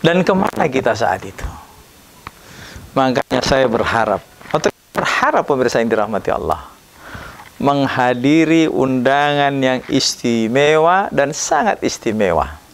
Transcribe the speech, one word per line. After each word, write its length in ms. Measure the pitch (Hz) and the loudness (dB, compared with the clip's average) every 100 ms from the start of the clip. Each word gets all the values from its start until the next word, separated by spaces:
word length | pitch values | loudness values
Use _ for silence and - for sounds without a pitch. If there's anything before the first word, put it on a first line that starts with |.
Dan 200 | 165 180 | 2 2
kemana 440 | 175 190 196 - 170 | 2 2 0 -2 -2
kita 280 | 131 123 104 | 0 -2 0
saat 280 | 117 95 | 0 -2
itu? 240 | 95 - - - - - - - - - - - - - - - - | -6 -12 -12 -14 -20 -20 -20 -20 -20 -20 -20 -20 -20 -20 -18 -18 -6
Makanya 480 | 135 131 120 - 131 | 0 0 0 -2 -2
saya 240 | - 135 131 | 2 2 2
berharap, 500 | 110 107 110 107 95 - - - | 0 0 0 0 -2 -6 -20 -6
atau 180 | 156 - - _ | -2 -2 -6 _
berharap, 500 | - - - 269 277 - | -6 -4 0 0 0 0
pemirsa 340 | 135 120 127 | 0 2 0
yang 80 | 117 | 0
dirahmati 400 | 110 104 104 - | 0 0 -2 -2
Allah, 320 | 110 78 - - - - - - - - - - - | -4 -2 -4 -6 -20 -20 -20 -20 -18 -18 -18 -20 -2
menghadiri 1120 | 135 143 139 - 123 123 131 156 156 165 160 | 0 0 0 0 0 2 2 4 4 2 2
undangan 840 | 117 131 131 127 139 147 147 143 139 | 0 0 2 2 2 2 2 0 2
yang 160 | 131 127 - | 0 -2 0
istimewa 1200 | 139 - - 123 117 110 131 147 156 165 185 202 | 0 0 -2 0 0 2 2 4 4 4 2 0
dan 240 | 139 139 | 0 -2
sangat 480 | 143 - - 220 - | -2 -2 0 0 0
istimewa. 760 | - - 120 107 98 80 71 - - | -4 -2 -4 0 2 2 -2 -8 -20